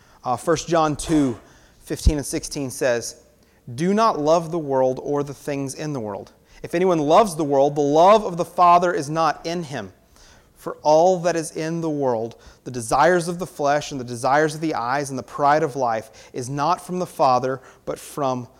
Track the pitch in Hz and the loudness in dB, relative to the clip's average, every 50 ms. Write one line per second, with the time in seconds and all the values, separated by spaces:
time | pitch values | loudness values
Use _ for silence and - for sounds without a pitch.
0 | _ _ _ _ - 127 123 117 - - 165 147 - - 165 165 160 156 147 - | _ _ _ _ -6 -6 -6 -4 -2 -2 -2 -2 -2 0 0 2 2 0 0 -4
1 | - - 165 151 143 131 113 98 - - - _ _ _ _ _ - - 160 - | -4 0 0 2 2 0 -2 -6 -12 -20 -20 _ _ _ _ _ -12 -10 -6 -2
2 | - - 160 147 131 - - 156 - - - 151 139 127 123 - 147 131 120 120 | 0 0 0 0 -2 -6 -6 -8 -8 -8 -10 -8 -8 -8 -6 -2 0 0 0 0
3 | 113 - - - _ _ _ _ _ _ _ _ _ - 120 120 165 180 202 214 | -4 -8 -12 -16 _ _ _ _ _ _ _ _ _ -14 -8 -4 0 0 2 2
4 | 226 220 - 147 147 151 160 175 165 156 165 175 156 139 135 131 131 131 131 120 | 2 2 0 0 2 2 2 2 2 -2 -6 -6 -4 -2 0 2 2 2 0 -2
5 | - 151 143 143 143 139 135 - - - 143 139 139 135 131 - 156 151 147 131 | -4 -4 -2 -2 -4 -4 -8 -12 -8 -6 -6 -4 -4 -6 -8 -8 -8 -8 -6 -6
6 | 110 104 101 98 101 - _ _ _ _ - - - - - 175 185 190 175 160 | -6 -8 -8 -10 -12 -14 _ _ _ _ -20 -18 -10 -6 -2 0 2 2 2 2
7 | 147 143 160 196 233 202 160 151 165 139 143 135 139 147 147 151 147 143 143 156 | 2 4 6 4 4 4 0 -4 -2 0 2 2 2 2 2 0 0 2 4 6
8 | 170 190 214 220 208 196 175 170 175 - - - 180 175 175 175 180 175 180 175 | 6 8 6 6 4 0 -4 -6 -6 -4 0 2 6 6 6 6 6 4 0 0
9 | 147 139 151 165 165 151 143 - - 165 170 180 170 131 147 123 101 95 - _ | -2 -4 -2 0 0 0 0 -2 -4 -6 -6 -6 -6 -8 -8 -10 -10 -10 -14 _
10 | _ _ _ _ - - - _ _ _ _ _ - - - - - 147 151 156 | _ _ _ _ -20 -20 -20 _ _ _ _ _ -12 -12 -10 -4 2 4 6 6
11 | 165 185 190 175 165 175 165 165 160 156 - - 156 160 165 170 165 160 151 143 | 6 4 4 2 0 -2 -2 -2 -4 -6 -6 -6 -6 -4 -4 -4 -4 -4 -4 -2
12 | 139 131 120 110 113 117 110 - - - - _ - - 123 127 117 113 143 135 | -2 -2 -2 -2 -4 -6 -10 -14 -20 -20 -20 _ -14 -12 -10 -10 -6 0 2 4
13 | 180 175 185 180 160 170 175 175 180 151 - - 147 139 143 147 143 - 151 135 | 4 6 4 4 0 -2 -6 -8 -8 -10 -6 -4 0 0 0 0 -2 -4 -10 -10
14 | 123 120 123 117 123 131 135 151 156 156 147 156 165 160 151 107 117 120 131 147 | -10 -10 -8 -4 -2 2 2 2 2 2 0 -4 -6 -6 -4 -4 -4 -4 -4 -4
15 | 147 135 135 127 117 - - - 147 139 147 156 160 151 127 139 131 120 113 113 | -4 -6 -8 -10 -12 -10 -6 0 2 4 4 4 2 0 -2 -2 -2 -2 -2 -4
16 | 110 - - - - - - - 127 120 139 147 143 160 180 - - - 180 180 | -6 -10 -16 -20 -20 -16 -12 -12 -10 -8 -6 -4 -2 -2 -2 -2 -4 -8 -8 -6
17 | 180 - - - 160 135 127 123 127 131 131 127 - - - _ _ - 151 - | -8 -6 -2 0 2 4 4 2 2 -2 -4 -6 -10 -16 -20 _ _ -10 -10 -10
18 | - - - - 143 131 127 123 123 - _ _ | -12 -12 -8 -4 -4 -2 -4 -4 -8 -12 _ _